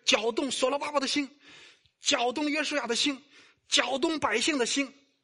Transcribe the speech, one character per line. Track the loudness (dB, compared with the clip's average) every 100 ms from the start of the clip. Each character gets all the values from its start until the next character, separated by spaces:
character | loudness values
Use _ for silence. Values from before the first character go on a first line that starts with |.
搅 | 2 2 2
动 | -2 -2
所 | 0 0
罗 | 0
巴 | -2
伯 | -2
的 | 0
心， | -2 -4 -8 -20 -20 -20 -20 _ _
搅 | 0 0 0
动 | -2 -2
约 | -2
书 | -2 -2
亚 | -2
的 | 0
心， | 0 -2 -10 -20 -20 _ 0
搅 | 2 2 2
动 | 0 0
百 | 0 0
姓 | 0 0
的 | 0
心。 | 0 -4 -8 _ _